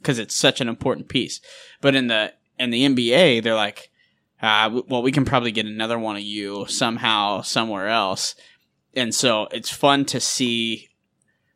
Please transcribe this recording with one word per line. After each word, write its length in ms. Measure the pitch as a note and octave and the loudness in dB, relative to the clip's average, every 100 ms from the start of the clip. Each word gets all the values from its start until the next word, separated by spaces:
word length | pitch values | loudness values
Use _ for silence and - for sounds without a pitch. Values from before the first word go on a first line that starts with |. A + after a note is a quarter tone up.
'cause 160 | - A#2 | -4 -4
it's 160 | G#2 | -4
such 260 | - D3 - | 0 2 2
an 60 | A#2+ | -4
important 400 | A2+ C3+ E2 - | -4 -4 -4 -4
piece. 320 | C3+ G2 - - - - - | -4 -4 -8 -16 -20 -20 -2
But 120 | C#3 | 2
in 120 | C3+ A#2+ | 2 2
the, 260 | A2 G#2+ - _ - | 0 -2 -6 _ -6
in 120 | B2 | -2
the 140 | A#2 C#3 | 2 2
N 80 | |
B 180 | B2 A#2 | 2 4
A, 280 | C3+ F3 A#2 | 6 6 4
they're 140 | A#2 | 2
like, 360 | A2 G#2 - - _ _ _ _ - | 0 -2 -6 -20 _ _ _ _ -4
"Uh, 220 | A2 G#2+ | 2 4
w-, 200 | A2 A#2+ - | 2 0 -2
well, 140 | B2+ | 0
we 100 | B2+ | 2
can 140 | C#3+ B2 | 2 2
probably 260 | C3 A#2+ | 2 0
get 140 | A2 G#2+ | -2 -4
another 320 | G#2+ A2+ A#2 | -4 -4 -4
one 180 | A2 G#2 | -4 -6
of 60 | |
you 420 | G#2 G#2 G2+ G2+ - | -8 -8 -6 -8 -6
somehow, 720 | - A#2+ A2+ A#2 A2 G#2 G2 | -2 -2 0 0 2 0 -2
somewhere 460 | - B2 A2+ G2 G2 | -2 -2 -2 -4 0
else." 460 | A2+ F#2+ G2 - - - _ _ _ _ | 0 0 -2 -6 -10 -20 _ _ _ _
And 200 | C3 A#2 | -4 -2
so 320 | - B2+ G#2+ - | 0 2 2 -2
it's 160 | A2+ - | -8 -10
fun 360 | - C#3+ C#3 C#3 | 0 4 4 2
to 120 | B2+ | -2
see, 680 | - - B2 A#2 A2+ A2+ - _ _ _ _ _ _ | -2 -2 0 0 -2 -6 -12 _ _ _ _ _ _